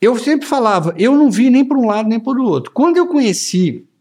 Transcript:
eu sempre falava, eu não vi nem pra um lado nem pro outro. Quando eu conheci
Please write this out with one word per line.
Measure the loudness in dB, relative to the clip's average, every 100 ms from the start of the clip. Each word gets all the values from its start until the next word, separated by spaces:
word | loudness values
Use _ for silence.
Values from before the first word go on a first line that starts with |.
eu | 0 0
sempre | -2 -2 -2
falava, | -2 0 0 -2 0
eu | 2 4
não | 2
vi | 2 2
nem | 2
pra | 2 0
um | 0
lado | -2 -2
nem | -2
pro | -2 -2
outro. | -2 -2 -4
Quando | 0 2 2
eu | 0
conheci | 0 0 -2 -4 -2 -2 -4 -12 _